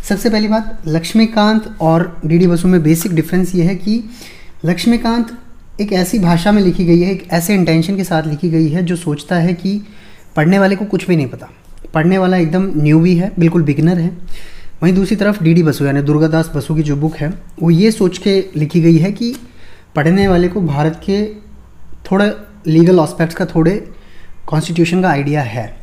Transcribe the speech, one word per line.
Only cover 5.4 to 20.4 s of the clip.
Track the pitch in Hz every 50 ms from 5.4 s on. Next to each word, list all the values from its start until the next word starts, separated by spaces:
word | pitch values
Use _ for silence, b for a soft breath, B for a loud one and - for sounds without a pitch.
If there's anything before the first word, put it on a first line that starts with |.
| - - - - - - - -
एक | 208 202
ऐसी | 208 185 180 180 - 233
भाषा | 180 170 175 165 170 208
में | 208 214
लिखी | 202 180 165 - 185
गई | 170 170 170
है, | 175 185
एक | 196 185 - -
ऐसे | - 170 170 - 208
intention | 190 175 160 165 165 160 175 196
के | 190 190
साथ | 170 185 160 156
लिखी | 156 151 143 - 175
गई | 160 160 160 151
है | 143 180
जो | 185 165 180
सोचता | 165 170 - 151 147 - - 185
है | 175 165 175 180
कि | 170 - 190 202 208 208 B B B B B B B B B -
पढ़ने | 160 151 165 196 196
वाले | 196 190 202
को | 190 220
कुछ | 208 - 170 - -
भी | 180
नहीं | 160 139 120
पता, | - - - - - - - - - - - - -
पढ़ने | 160 156 170 190 190
वाला | 185 185 185
एकदम | 180 170 156 160 185 196 202 175
न्यू | 151 147 151 151 160
भी | 165 180 180
है, | 165 180 208 - -
बिल्कुल | 170 165 165 175
beginner | 160 139 139 135 156 165 185 180
है। | 160 175 175 - B B B B B B B B B B B -
वहीं | - 170 185
दूसरी | 185 196 170 220
तरफ | 196 202 202 202 208
डीडी | 165 160 165 170
बसु | 170 151 139 - 143
यानी | 139 135 143
दुर्गादास | 143 143 151 151 156 160 156 160 160 165 -
बसु | 147 - - 160
की | 156
जो | 156 151 143
book | 143 147 160 160
है | - 151 151 196 - - - - -
वो | 165 165
ये | 170 160 202 226
सोच | 220 - 196 175 180 -
के | - 208 196 196 190 - -
लिखी | 151 156 147 - 175
गई | 165 165 165 156
है | 160 196
कि | 208 - 240 233 - - B B B B B B B B B B -
पढ़ने | 156 147 160 180 196 196 196
वाले | 185 175